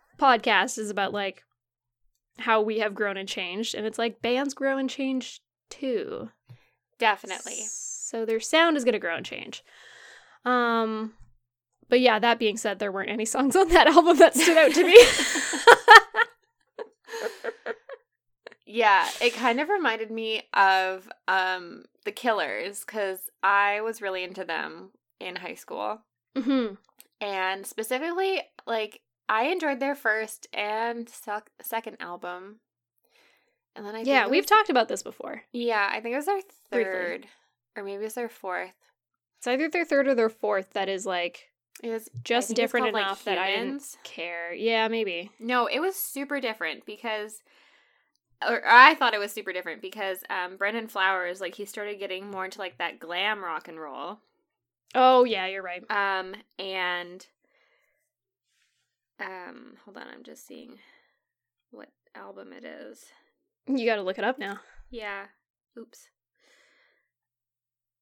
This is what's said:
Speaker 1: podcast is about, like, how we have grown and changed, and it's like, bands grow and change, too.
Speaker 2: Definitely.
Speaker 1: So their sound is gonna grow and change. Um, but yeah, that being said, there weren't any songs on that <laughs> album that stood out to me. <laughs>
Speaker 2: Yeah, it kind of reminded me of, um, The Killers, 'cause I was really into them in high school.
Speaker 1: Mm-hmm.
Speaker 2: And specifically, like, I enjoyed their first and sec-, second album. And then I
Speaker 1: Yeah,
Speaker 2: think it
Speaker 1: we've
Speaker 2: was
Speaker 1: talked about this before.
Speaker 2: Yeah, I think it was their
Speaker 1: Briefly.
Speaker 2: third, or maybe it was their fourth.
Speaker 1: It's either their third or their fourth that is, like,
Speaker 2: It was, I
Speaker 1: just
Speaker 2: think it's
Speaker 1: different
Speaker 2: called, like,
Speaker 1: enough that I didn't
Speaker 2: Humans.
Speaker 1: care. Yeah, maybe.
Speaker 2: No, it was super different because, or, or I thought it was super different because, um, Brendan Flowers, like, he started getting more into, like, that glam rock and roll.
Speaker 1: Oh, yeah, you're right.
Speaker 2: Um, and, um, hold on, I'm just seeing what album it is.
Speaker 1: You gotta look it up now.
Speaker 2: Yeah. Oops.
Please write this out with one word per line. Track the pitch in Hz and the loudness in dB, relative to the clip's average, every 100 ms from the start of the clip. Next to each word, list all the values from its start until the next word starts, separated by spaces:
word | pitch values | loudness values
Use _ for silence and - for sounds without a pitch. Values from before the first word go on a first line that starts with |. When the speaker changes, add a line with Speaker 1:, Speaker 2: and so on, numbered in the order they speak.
| _ - | _ 2
Speaker 1:
podcast | 277 240 240 196 240 - | 4 4 4 2 2 -4
is | 214 | -6
about, | 202 196 | -4 -4
like, | 202 196 - _ _ _ _ _ _ _ _ _ - | -4 -8 -10 _ _ _ _ _ _ _ _ _ -6
how | 247 220 | 0 2
we | 214 220 | 0 -2
have | 214 | -4
grown | 202 208 196 | -2 -4 -6
and | 196 | -8
changed, | - 180 190 226 | -8 -8 -6 -6
and | - 214 | -6 -6
it's | 214 | -4
like, | 233 220 | -6 -4
bands | 233 247 277 | -4 -2 -4
grow | 269 269 269 | -4 -4 -2
and | 262 | -4
change, | - 269 262 - - _ _ - | -6 -6 -6 -8 -16 _ _ -20
too. | - 269 226 - - 226 - - 123 _ _ _ - | -10 -6 -6 -6 -10 -14 -18 -20 -20 _ _ _ 0
Speaker 2:
Definitely. | 240 190 190 185 - - 214 | 2 2 -4 -12 -12 -12 -12
Speaker 1:
So | - - - - 226 | -12 -14 -14 -10 -8
their | 226 226 | -4 -4
sound | - 311 339 294 | 0 2 2 2
is | |
gonna | 240 214 | 0 -2
grow | 175 165 | -4 -8
and | - | -8
change. | - - - - - - - - - - _ 247 | -12 -14 -18 -20 -20 -20 -20 -20 -20 -20 _ -2
Um, | 247 240 226 220 220 220 - - _ _ _ _ _ - | 0 0 0 -2 -4 -8 -12 -20 _ _ _ _ _ 0
but | 247 | 4
yeah, | 247 214 | 4 4
that | 240 226 | 2 2
being | 220 220 | 0 -2
said, | 214 190 | -6 -4
there | 202 | -6
weren't | 190 - | -4 -4
any | 220 220 | -4 -4
songs | - 269 359 | 0 2 4
on | 349 | 6
that | 339 302 | 6 8
<laughs> | 339 | 8
album | 330 302 | 8 10
that | 320 - | 8 8
stood | 330 320 | 4 6
out | 294 | 6
to | 294 | 6
me. | 359 415 | 12 12
<laughs> | 494 - - 302 - 311 - - - 427 - - 453 _ _ _ _ - - _ - 453 - - - - - - - 494 _ _ _ _ - - - | 12 8 -2 -2 -4 6 8 10 12 12 10 0 -2 _ _ _ _ -18 -18 _ -16 -10 -10 -10 -12 -12 -12 -12 -16 -20 _ _ _ _ -20 -20 -8
Speaker 2:
Yeah, | 220 214 190 160 - | 2 4 4 2 0
it | 240 | 0
kind | 233 247 240 | 0 0 0
of | 302 | 0
reminded | 311 285 220 220 | 0 0 -2 -6
me | 226 220 220 - | -8 -6 -6 -2
of, | - 196 190 185 190 190 - - | 2 4 4 0 -6 -14 -10 -2
um, | 190 185 185 175 170 - _ | -2 -2 -6 -10 -18 -20 _
The | 208 | -12
Killers, | 208 247 208 147 104 180 202 | -4 -2 0 -2 -6 -8 -12
'cause | - 220 196 185 - _ | -10 -6 -6 -6 -14 _
I | 190 202 202 208 | 0 2 2 0
was | 220 220 | -6 -6
really | 196 185 | -8 -6
into | 180 185 | -8 -10
them | 175 156 151 160 190 _ _ - | -8 -6 -8 -12 -20 _ _ -16
in | 190 180 | -12 -12
high | 185 | -12
school. | - - - 214 220 _ _ _ 269 | -16 -12 -8 -6 -8 _ _ _ -8
Speaker 1:
Mm-hmm. | 240 269 226 196 _ _ _ - | -2 -2 -2 -8 _ _ _ -12
Speaker 2:
And | 208 190 185 196 196 | -8 -4 -4 -4 -8
specifically, | - 220 254 330 349 381 381 - - - | -10 -6 -4 -4 -4 -2 -4 -8 -14 -6
like, | 226 214 - _ _ - | -6 -6 -12 _ _ -4
I | 220 | -2
enjoyed | 269 370 311 269 | -2 -2 -4 -4
their | 277 | -4
first | 277 226 214 220 - - | -2 -2 -2 -6 -12 -12
and | - 208 214 233 233 233 | -8 -6 -4 -4 -6 -12
sec-, | - - 208 - - | -16 -12 -12 -12 -20
second | - 226 - - | -10 -10 -10 -12
album. | 170 175 180 180 196 220 _ _ _ _ _ _ _ _ _ _ _ | -14 -12 -12 -12 -16 -20 _ _ _ _ _ _ _ _ _ _ _
And | - 208 | -18 -14
then | 220 | -6
I | |
Speaker 1:
Yeah, | 240 269 | 0 2
Speaker 2:
think | 220 | 2
it | |
Speaker 1:
we've | 302 | 0
Speaker 2:
was | 381 | 4
Speaker 1:
talked | 427 427 | 4 4
about | 262 226 | 2 0
this | 196 | -4
before. | - - - 226 - | -10 -14 -12 -14 -12
Speaker 2:
Yeah, | 240 233 214 202 | -6 -2 0 -2
I | 220 | -4
think | 226 | -6
it | 262 | -4
was | 302 | -4
their | 392 - _ _ | -4 -6 _ _
Speaker 1:
Briefly. | 247 196 | -4 -2
Speaker 2:
third, | 185 175 180 - _ _ _ _ | -4 -6 -10 -14 _ _ _ _
or | - | -14
maybe | 196 202 | -12 -10
it | |
was | 220 | -10
their | 247 233 | -10 -12
fourth. | - 190 180 185 _ _ _ _ _ _ _ | -10 -8 -8 -8 _ _ _ _ _ _ _
Speaker 1:
It's | 247 | -4
either | 262 311 | -4 -2
their | 349 339 | -4 -2
third | 277 269 | 0 0
or | |
their | 240 220 | 0 0
fourth | - 208 202 190 | -2 -4 -4 -4
that | 202 190 | -6 -6
is, | 190 196 | -6 -6
like, | 180 175 175 - _ _ - | -6 -6 -10 -20 _ _ -14
Speaker 2:
It | 233 | -10
was, | 226 220 | -10 -12
I | 120 | -10
Speaker 1:
just | - 240 240 | -2 -2 0
Speaker 2:
think | 226 | -2
it's | |
Speaker 1:
different | 233 240 | 0 0
Speaker 2:
called, | 247 | -2
like, | 214 196 | -2 -4
Speaker 1:
enough | 196 | -4
that | 220 175 | -4 -2
I | 190 | -2
didn't | 208 | -4
Speaker 2:
Humans. | 247 277 - - | -6 -8 -14 -20
Speaker 1:
care. | - - 170 170 170 | -18 -12 -10 -8 -10
Yeah, | 175 220 226 220 | -4 -2 0 0
maybe. | 226 208 170 190 - | -2 -4 -6 -10 -12
Speaker 2:
No, | 226 247 233 | -4 -2 -2
it | 262 | -2
was | 370 381 | -4 -6
super | - 277 277 285 | -10 -10 -8 -6
different | 262 277 160 143 - | -6 -6 -8 -10 -14
because, | 208 233 214 214 - _ _ _ _ _ _ _ _ _ - | -12 -8 -8 -10 -16 _ _ _ _ _ _ _ _ _ -8
or, | - 233 | -4 -2
or | - | 6
I | 233 269 | 10 10
thought | 214 247 | 8 0
it | 214 | -2
was | 202 | -6
super | 214 190 | -8 -10
different | 180 170 151 | -10 -10 -12
because, | 190 214 196 185 - | -14 -8 -8 -8 -8
um, | 190 180 190 | -8 -8 -6
Brendan | 202 226 220 | -6 -4 -6
Flowers, | 202 190 190 180 190 | -2 0 0 -4 -8
like, | 180 | -10
he | 190 | -12
started | 202 226 208 202 | -14 -12 -12 -10
getting | 196 185 202 | -10 -10 -10
more | 196 185 | -10 -10
into, | 196 | -10
like, | 185 - | -12 -8
that | 170 - | -10 -10
glam | 165 175 202 214 | -10 -4 -4 -4
rock | 180 156 175 | -6 -10 -12
and | 160 | -16
roll. | 151 131 160 214 _ _ _ _ _ _ _ | -14 -12 -12 -14 _ _ _ _ _ _ _
Speaker 1:
Oh, | 254 254 254 | 4 6 6
yeah, | 247 196 185 | 4 0 -6
you're | 196 | -8
right. | 185 180 214 | -10 -12 -6
Speaker 2:
Um, | 208 196 190 185 202 - - | -2 -2 -4 -6 -14 -18 -14
and, | 190 190 180 180 175 180 - _ _ _ _ _ _ _ _ _ _ _ _ _ _ _ _ _ _ - | -10 -6 -4 -6 -10 -18 -20 _ _ _ _ _ _ _ _ _ _ _ _ _ _ _ _ _ _ -16
um, | 196 185 180 175 - - | -14 -14 -16 -20 -20 -20
hold | 208 190 | -20 -20
on, | - | -20
I'm | - | -20
just | - - - | -20 -20 -20
seeing | 78 - 202 _ _ _ _ _ _ _ _ _ | -20 -20 -20 _ _ _ _ _ _ _ _ _
what | 220 - _ _ - | -20 -20 _ _ -20
album | 196 196 135 | -20 -20 -20
it | - | -20
is. | - - - 220 - _ _ _ _ _ - | -18 -18 -18 -20 -20 _ _ _ _ _ -6
Speaker 1:
You | 269 | -2
gotta | 233 214 | -2 -2
look | 185 190 | -4 -4
it | |
up | 208 262 | -4 -4
now. | 202 202 - - - | -8 -12 -18 -20 -20
Speaker 2:
Yeah. | 240 208 196 202 _ _ _ _ 240 | -16 -12 -14 -16 _ _ _ _ -20
Oops. | 226 - _ _ _ _ _ _ _ _ _ _ _ _ _ _ _ _ _ _ _ _ | -20 -20 _ _ _ _ _ _ _ _ _ _ _ _ _ _ _ _ _ _ _ _